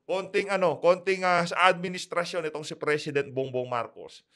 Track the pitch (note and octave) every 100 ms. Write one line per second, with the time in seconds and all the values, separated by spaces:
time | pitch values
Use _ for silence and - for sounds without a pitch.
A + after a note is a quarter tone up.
0 | - F#3 F3+ G3+ G3 F#3+ F3 C#3+ F3 F3+
1 | F3+ F#3+ F#3 F3 F3 F3+ F#3 F3 F#3 F3+
2 | - E3+ F3 F3+ D#3 D3+ D3+ D#3+ D3 D3+
3 | D3+ C#3 C#3 B2 C3+ B2+ B2 B2 G#2+ F#2
4 | D#2 - _